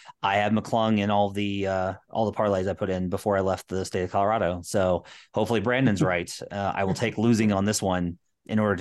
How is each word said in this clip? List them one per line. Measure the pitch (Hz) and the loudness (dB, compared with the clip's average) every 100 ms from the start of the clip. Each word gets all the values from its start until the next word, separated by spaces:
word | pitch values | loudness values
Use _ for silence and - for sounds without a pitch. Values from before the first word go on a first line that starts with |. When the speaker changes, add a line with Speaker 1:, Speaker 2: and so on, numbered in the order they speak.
| - - | -20 -6
Speaker 1:
I | 98 98 | 0 2
have | 104 | 2
McClung | 107 - 117 110 107 | 2 0 0 2 2
in | 101 | 2
all | 101 101 | 2 2
the, | 101 104 101 95 | 0 -4 -2 -2
uh, | 95 92 95 _ | 0 -2 -6 _
all | - | -2
the | 110 95 | -2 0
parlays | 107 95 95 | 0 2 0
I | |
put | 90 98 | -2 -2
in | 92 92 | -2 -2
before | 95 107 98 | -4 0 0
I | |
left | 95 92 - | 0 -2 -4
the | 92 | -6
state | 90 98 | -4 -4
of | 90 | -2
Colorado. | 101 101 110 87 90 | 0 0 0 0 -2
So | 85 107 92 87 - - - | -2 0 2 0 -4 -18 -8
hopefully | 104 107 113 | -4 0 0
Brandon's | 104 123 131 98 | 0 2 2 2
Speaker 2:
<laughs> | 92 | 2
Speaker 1:
right. | 87 87 - - | 0 -4 -10 -10
Uh, | 101 98 | -6 -4
I | - | -2
will | 98 | -2
take | - 113 104 | 0 -2 0
losing | 117 110 110 | 2 4 4
on | 98 | 2
this | 101 104 | 2 0
one | 98 90 90 82 _ _ - | 0 0 -2 -6 _ _ -4
in | 110 | 0
order | 104 92 | 0 0